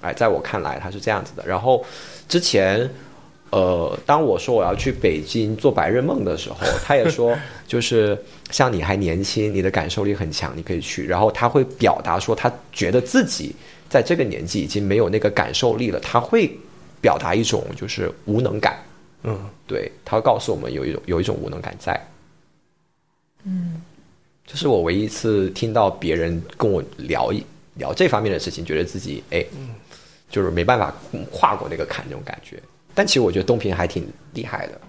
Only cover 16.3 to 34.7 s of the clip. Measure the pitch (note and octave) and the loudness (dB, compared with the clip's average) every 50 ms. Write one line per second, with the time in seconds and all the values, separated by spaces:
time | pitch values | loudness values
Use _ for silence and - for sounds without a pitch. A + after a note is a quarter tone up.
16.3 | - A#3 G3+ C#3+ - - - - - - - - - - - A2 D#2 D#2 - E2+ | 4 4 4 4 0 -6 -18 -20 -20 -20 -20 -20 -20 0 2 2 2 2 0 0
17.3 | F2 G#2+ A2+ - A2+ - - - - - - G2 - G2+ F#2+ E2+ - - - G#2 | 2 2 2 2 0 -2 -2 -4 -8 -8 -8 -8 -6 -4 -4 -4 -6 -8 -4 0
18.3 | G#2 A2 A#2 G#2+ G2+ G#2+ - G#2+ - - - - - - - _ _ _ - A#2+ | 0 2 2 0 0 2 0 0 0 0 -12 -20 -20 -20 -20 _ _ _ -6 -6
19.3 | A2 F#2+ G2+ G#2 - - _ - - G#2 G2+ - - - - - - A2 A2+ C3+ | -4 -4 -6 -12 -16 -20 _ -6 -4 -4 -4 -6 -10 -14 -10 -2 0 2 4 4
20.3 | A2+ G#2+ - - G#2 - - A#1 B1+ D2 C2 C2+ - - - - F2 E2 F#2+ - | 2 2 2 -2 -2 -2 -2 -6 -4 -4 -4 -2 -4 -4 -4 -2 0 0 2 0
21.3 | - - - - - - - - - - - - - - - - - - - _ | -2 -4 -4 -6 -8 -8 -8 -10 -12 -8 -4 -4 -4 -4 -4 -10 -20 -20 -20 _
22.3 | _ _ _ _ _ _ _ _ _ _ _ _ _ _ _ _ _ _ _ _ | _ _ _ _ _ _ _ _ _ _ _ _ _ _ _ _ _ _ _ _
23.3 | _ _ _ G3+ F#3 F#3 F3 E3+ E3 E3 E3+ - - - - _ _ _ _ _ | _ _ _ -6 -4 -4 -4 -4 -6 -8 -12 -16 -20 -20 -20 _ _ _ _ _
24.3 | _ _ _ - - - - D3 B2 G2 E2 E2 F2 G2 G#2+ G#2+ - - - A2+ | _ _ _ -14 -8 -2 2 4 4 4 4 2 2 0 0 -2 -4 -2 0 2
25.3 | G#2+ G2+ F#2+ F#2+ F#2+ - - A2+ G#2+ A#2 G#2+ G2 F#2 - - E2 D#2 E2+ E2 E2+ | 2 4 2 2 0 -2 -4 0 2 4 4 4 2 0 -2 0 0 2 2 0
26.3 | E2+ E2 E2+ - - - - A2 G2 F2 - - - - - - - B1 A#1 A#1+ | 0 -2 -4 -8 -4 0 0 2 2 2 -2 -4 -10 -14 -4 -2 0 0 0 0
27.3 | G2 G#2 - - - - - - _ - C2 C2+ E2 - F#3 F3 - G#2 A2 G#2+ | -2 -4 -6 -10 -20 -20 -20 -20 _ -8 -6 -6 0 2 2 4 4 2 2 0
28.3 | F#2+ D#2 - - - - E2 E2 D#2 D#2 F2+ - - G2 - - C#2+ - - - | 0 -2 -4 -6 -8 -8 -6 -4 -2 -2 -2 -2 -4 -8 -8 -6 -8 -8 -8 -2
29.3 | - E2+ - - - C#3 C3+ B2+ A2+ G#2 - - - - - - - _ _ _ | -2 -2 -2 -2 -8 -14 -12 -12 -14 -16 -18 -20 -20 -20 -20 -20 -20 _ _ _
30.3 | - A2 G2 F2+ E2 F2 E2+ E2+ B2+ A#2 G2 C#2+ - - - - - - - - | -2 0 0 2 2 0 2 4 4 2 2 -2 -4 -10 -14 -12 -12 -10 -10 -10
31.3 | - - - D#3 G#2 G2 - - - - - - - - - - - - - - | -2 2 2 2 2 0 -4 -8 -6 -6 -6 -6 -6 -10 -10 -10 -12 -12 -12 -14
32.3 | - - - - - - - _ _ _ _ _ - - G3+ - - C#3 A#2+ F#2+ | -14 -14 -16 -18 -20 -20 -20 _ _ _ _ _ -2 0 0 2 4 4 4 4
33.3 | F2+ G2 F#2 - B2 A2+ - G#2 F2+ E2+ F2+ F2 - - D#2+ - - - - - | 2 0 2 2 2 2 2 -2 0 0 -2 -2 -2 -4 -8 -8 -12 -18 -20 -14
34.3 | - - - - - - - - | -12 -10 -10 -8 -8 -8 -8 -10